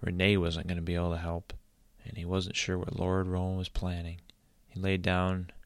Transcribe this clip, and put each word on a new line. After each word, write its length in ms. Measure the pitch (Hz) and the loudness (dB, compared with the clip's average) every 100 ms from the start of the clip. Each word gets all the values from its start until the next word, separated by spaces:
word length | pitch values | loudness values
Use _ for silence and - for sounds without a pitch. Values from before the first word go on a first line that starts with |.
Renee 360 | - 90 95 101 | -4 2 4 6
wasn't 320 | 85 82 85 | 4 0 -2
gonna 140 | 87 | -4
be 120 | 82 | 0
able 160 | 87 87 | 0 2
to 80 | 82 | 0
help, 340 | 85 85 - - - _ _ - | -2 -6 -6 -14 -14 _ _ -20
and 120 | - - | -14 -8
he 80 | |
wasn't 300 | 87 95 90 | -2 0 0
sure 240 | - - 90 | -2 -2 -2
what 160 | 92 | -2
Lord 320 | 90 90 92 92 | -2 2 2 2
Rowan 300 | 90 92 92 | 0 0 0
was 120 | 92 | -2
planning. 520 | - 90 87 85 85 - - _ _ _ | -2 -2 -4 -6 -8 -14 -20 _ _ _
He 100 | 92 | -4
laid 240 | 98 95 | 0 2
down 480 | 87 90 92 92 90 - | 2 2 2 0 -4 -10